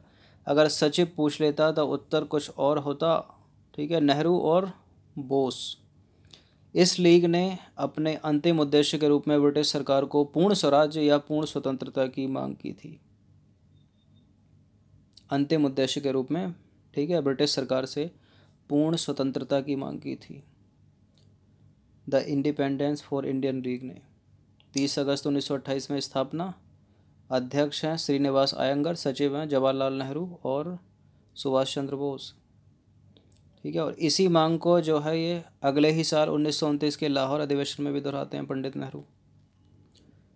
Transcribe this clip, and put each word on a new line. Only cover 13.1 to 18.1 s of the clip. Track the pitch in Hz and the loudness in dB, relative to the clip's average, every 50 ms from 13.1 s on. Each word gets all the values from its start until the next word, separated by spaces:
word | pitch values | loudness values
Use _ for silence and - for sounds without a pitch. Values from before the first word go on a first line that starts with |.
| _ _ _ _ _ _ _ _ _ _ _ _ _ _ _ _ _ _ _ _ _ _ _ _ _ _ _ _ _ _ _ _ _ _ _ _ _ _ _ _ _ - - - | _ _ _ _ _ _ _ _ _ _ _ _ _ _ _ _ _ _ _ _ _ _ _ _ _ _ _ _ _ _ _ _ _ _ _ _ _ _ _ _ _ -20 -8 -4
अंतिम | 143 139 143 143 165 156 147 | -2 -2 0 0 2 2 2
उद्देश्य | 139 131 139 131 131 - 147 | 0 0 0 -2 0 -2 -2
के | 139 139 | -2 -2
रूप | 131 135 127 131 | -2 -2 -2 -2
में, | 147 170 190 185 170 - _ _ _ _ _ _ - | -4 -4 -4 -6 -8 -12 _ _ _ _ _ _ -6
ठीक | 147 143 160 | -4 -2 0
है, | 175 165 | 0 0
ब्रिटिश | 143 139 135 127 147 143 | 0 0 0 0 0 0
सरकार | - 143 131 120 131 131 131 | 0 -2 -2 -2 -2 -2 -4
से | 127 - 143 151 175 | -4 -6 -6 -8 -8